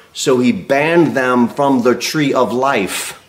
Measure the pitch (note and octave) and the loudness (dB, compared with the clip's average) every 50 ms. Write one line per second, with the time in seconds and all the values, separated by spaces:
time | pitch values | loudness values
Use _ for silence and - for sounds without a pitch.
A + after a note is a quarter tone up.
0 | - _ - - - D3 B2+ B2 B2 B2 G#2 F#2 - - C#3 C#3 D3 D#3+ E3+ F3 | -20 _ -12 -4 -2 0 2 2 2 2 0 0 -2 -2 0 0 2 2 2 2
1 | D#3+ B2 A2 C3+ B2+ B2+ B2 B2 A#2+ A2 - - C#3+ C#3 C3+ B2 A2+ B2 A#2 A#2+ | 2 2 2 0 0 0 2 2 0 0 0 0 0 2 2 2 2 2 0 0
2 | - - - D#3 D3 C3+ - C3 B2 G2 A2+ B2+ C3 C#3 C3+ A2 F#2+ F2 - - | -2 -4 -2 -2 -2 0 0 0 0 0 -2 -2 -2 0 0 -2 -2 -4 -6 -8
3 | - - - - - | -10 -12 -14 -18 -20